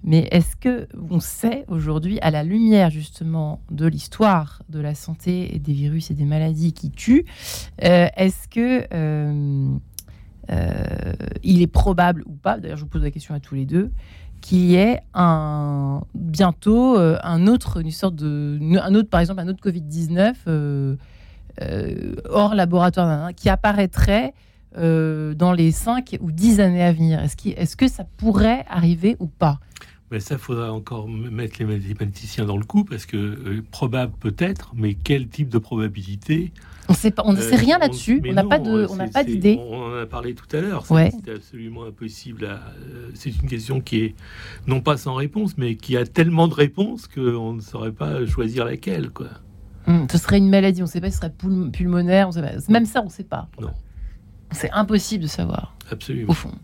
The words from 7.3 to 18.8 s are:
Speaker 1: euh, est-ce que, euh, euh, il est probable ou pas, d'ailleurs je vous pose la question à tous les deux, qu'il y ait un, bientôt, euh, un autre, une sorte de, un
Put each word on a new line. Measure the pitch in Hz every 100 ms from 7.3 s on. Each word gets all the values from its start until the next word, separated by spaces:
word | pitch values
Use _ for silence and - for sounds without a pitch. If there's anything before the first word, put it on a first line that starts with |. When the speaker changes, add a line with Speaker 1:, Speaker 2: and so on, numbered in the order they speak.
| - - - - -
Speaker 1:
euh, | 175 175 175 -
est-ce | 190 185 -
que, | - 240 254 -
euh, | 170 156 151 147 147 143 139 135 135 - - - - - - -
euh, | 82 85 - - - - - - -
il | - 180
est | 170
probable | - 208 175 175 170 -
ou |
pas, | 143 190 220
d'ailleurs | 160 151
je |
vous | 147
pose | 160
la | 147
question | 147 -
à | 147
tous | 135 139
les | 135
deux, | 160 202 - - - - -
qu'il | - 180 180
y | 175
ait | 208 247 - -
un, | 175 160 151 151 147 143 139 139 -
bientôt, | - 165 151 190 165 208 220 254 233
euh, | 170 165
un | 170 165 190
autre, | 240 - 180
une | 160
sorte | 160 196 165
de, | 151 147 147 147 156
un | 180